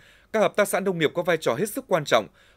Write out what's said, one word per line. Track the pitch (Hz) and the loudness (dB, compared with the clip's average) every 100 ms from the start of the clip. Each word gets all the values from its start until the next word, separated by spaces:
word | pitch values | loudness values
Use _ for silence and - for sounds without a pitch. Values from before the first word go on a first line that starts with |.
| - _ _ | -14 _ _
các | 220 | 0
hợp | 180 - | 2 2
tác | 196 | 0
xã | 185 | 0
nông | 190 170 | -2 0
nghiệp | 151 | 0
có | 175 | 0
vai | 175 165 | -2 0
trò | - 120 | 0 -2
hết | 214 | -4
sức | - - | -6 -2
quan | 175 143 | -2 2
trọng, | 120 85 _ _ | 0 0 _ _